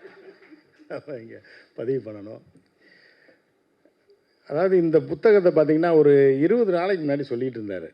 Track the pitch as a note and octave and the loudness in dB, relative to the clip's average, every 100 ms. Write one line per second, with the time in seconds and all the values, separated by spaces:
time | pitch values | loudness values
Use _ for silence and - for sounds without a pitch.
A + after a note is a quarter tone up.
0 | - - F#4+ - _ - _ _ - D3 | -20 -20 -20 -20 _ -20 _ _ -18 -16
1 | - B2+ A2+ G#2+ - - _ - A2+ G2+ | -14 -16 -16 -20 -20 -20 _ -10 -6 -6
2 | G#2+ G#2 G2+ - _ _ _ _ _ _ | -8 -14 -16 -20 _ _ _ _ _ _
3 | _ _ _ _ _ _ _ _ _ _ | _ _ _ _ _ _ _ _ _ _
4 | _ _ _ _ - D3 F#3 F#3 E3 D#3 | _ _ _ _ -10 -4 0 0 2 0
5 | C3+ E3 A3+ G#3 F3+ D#3 D3+ D#3 F3 D#3+ | -2 -2 4 4 4 2 2 2 2 4
6 | D3 C#3+ C#3 C3+ E3 A#3+ G#3+ F3 F#3 F#3+ | 6 6 4 2 2 2 0 0 -2 -4
7 | D3 C#3+ C#3 A#2+ C3 A#2+ G#2 F#2 D#2+ | -4 -4 -6 -8 -8 -8 -10 -12 -12